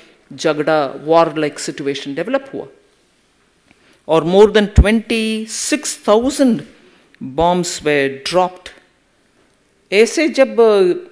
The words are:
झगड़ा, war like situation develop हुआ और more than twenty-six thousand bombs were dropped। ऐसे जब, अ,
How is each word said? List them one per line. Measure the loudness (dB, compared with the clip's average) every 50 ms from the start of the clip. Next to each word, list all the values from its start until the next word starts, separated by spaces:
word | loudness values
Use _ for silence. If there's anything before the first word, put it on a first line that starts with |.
| -20 _ _ _ _ -20 -12
झगड़ा, | -4 -2 -2 -2 -2 0 0 0 0 0 -2 -6 -8 -2
war | 2 4 4 4 2 0
like | -4 -4 -4 -6
situation | -8 -12 -12 -10 -8 -6 -8 -8 -8 -8 -10 -8 -8
develop | -6 -4 -4 -6 -6 -6 -14
हुआ | -14 -14 -14 -18 _ _ _ _ _ _ _ _ _ _ _ _ _ _ _ _ _ _ _ _ _ _ _ _ _ _ 0
और | 0 0 2
more | 4 6 6 6 6
than | 6 2 0 2 4 4
twenty-six | 4 4 4 0 -2 -2 -4 -2 -2 -4 -4 -6 -8 -10 -10 -8 -6 -4 -4 -4
thousand | -4 -8 -10 -6 0 2 2 2 2 0 0 2 2 2 2 0 -4 -12 -20 _ _ _ _ _ _ _ _ -16 -14
bombs | -10 -4 0 0 0 2 0 -2 -4 -8 -6
were | -4 -2 0 0 0 -2 -4 -8 -10
dropped। | -2 0 0 0 0 -4 -12 -20 -20 -20 _ _ _ _ _ _ _ _ _ _ _ _ _ _ _ _ _ _ _ _ _ _ -2 2
ऐसे | 2 2 2 2 -2 -2 -2
जब, | 2 0 0 0 2 2
अ, | 4 4 4 4 2 2 0 -2 -6 -16